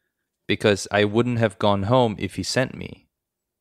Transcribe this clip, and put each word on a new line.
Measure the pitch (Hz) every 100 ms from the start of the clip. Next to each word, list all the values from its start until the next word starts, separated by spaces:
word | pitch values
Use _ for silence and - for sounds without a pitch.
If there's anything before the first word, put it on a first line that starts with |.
| _ _ _ _ -
because | 104 110 98 -
I | 104
wouldn't | 104 107 123 117
have | 113 -
gone | 104 101
home | 98 131 120 101
if | 95 -
he |
sent | 90 - 131
me. | - 90 - _ _ _ _ _ _